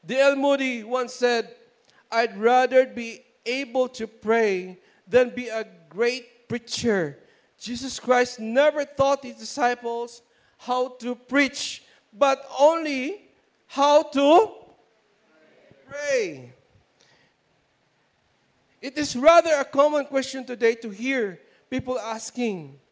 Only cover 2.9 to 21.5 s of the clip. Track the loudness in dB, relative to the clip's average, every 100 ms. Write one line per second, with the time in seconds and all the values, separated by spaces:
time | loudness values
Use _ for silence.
2.9 | -2 -12 -14 _ _ -6 -6 -4 -2 -4
3.9 | -4 -12 -10 0 2 2 0 -6 -16 _
4.9 | _ _ 2 2 -2 -8 -8 -10 -16 _
5.9 | -2 -2 -2 -12 _ _ -10 -8 -4 0
6.9 | 0 -2 -8 _ _ _ _ -12 -10 -10
7.9 | -10 0 0 0 -4 -4 2 2 0 -8
8.9 | -2 0 0 -6 -16 -14 -2 -2 -2 -6
9.9 | -8 -10 -14 _ _ _ _ -6 -4 -4
10.9 | -6 -10 -10 _ 0 0 -2 -8 -10 _
11.9 | _ _ 0 0 0 -6 4 4 4 -2
12.9 | -4 -6 -10 _ _ _ _ _ 0 4
13.9 | 4 4 2 6 6 6 -4 -20 _ _
14.9 | _ _ _ _ _ _ _ _ _ _
15.9 | -10 -2 -2 -2 -8 -18 -20 _ _ _
16.9 | _ _ _ _ _ _ _ _ _ _
17.9 | _ _ _ _ _ _ _ _ _ -12
18.9 | -6 -4 4 6 6 6 0 0 2 2
19.9 | 2 -2 -4 -4 -8 -10 0 0 0 -8
20.9 | -8 -4 -2 -4 -8 _